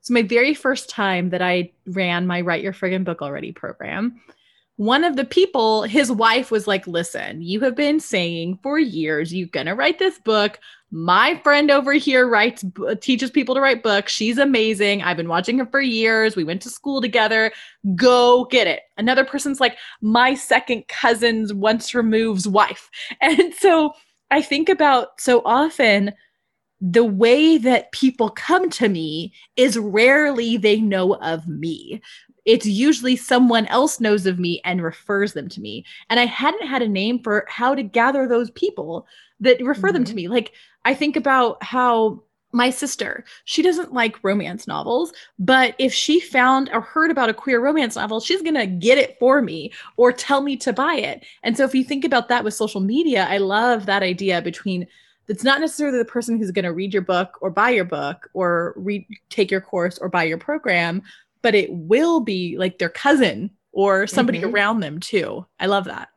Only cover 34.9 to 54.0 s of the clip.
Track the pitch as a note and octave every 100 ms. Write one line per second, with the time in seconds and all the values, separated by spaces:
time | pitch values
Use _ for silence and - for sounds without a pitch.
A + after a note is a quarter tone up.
34.9 | - _ G3+ G3+ D#3+ C#3 - G#2+ A2 -
35.9 | - _ A#3+ A#3+ - C#4 G4 D#4+ C4 A#3
36.9 | F#3+ G#3 B3 A#3+ G#3 - - B3 B3+ G#3+
37.9 | A#3 A#3 C#4 C4 A#3 A#3 - G4 G#4 D#3
38.9 | E3 - _ _ _ G#3 B3 B3+ C4+ F#4+
39.9 | F4+ A#3 A3 E3+ A#3+ A3+ _ _ _ -
40.9 | C4+ D4 D4+ C#4 C4 A#3+ - F#3+ B3+ B3
41.9 | A#3 A3 - _ _ _ A#3+ B3 B3+ C#4
42.9 | - G#3 - - - - - E4+ E4 F4
43.9 | B3 A3+ A3+ G3 G#3 F3 G3 - - -
44.9 | A#3+ E4 - - _ F#3 C4 B3+ - C4
45.9 | - - D#4+ - C4 B3+ C4+ C4+ A3 -
46.9 | - D#4+ D#4+ A#3 A3 - A#3+ C4 D#4 B3+
47.9 | - G#3 A3 - F#4+ E4 D4+ G#3 F3+ G3+
48.9 | C4+ - - B3 C#4 A3+ D#3+ D3+ - -
49.9 | - B3 B3 - C#4 C#4 C4 - A3+ C#4+
50.9 | D#4 - - - - - A#3+ C4+ C4 B3+
51.9 | C#4 C4+ B3+ A#3+ A#3+ G#3+ G#3+ G#3+ G3+ F#3+
52.9 | B3 E4+ A#3 F3 G3 G3 G#3 A#3+ A#3 F#3+
53.9 | G3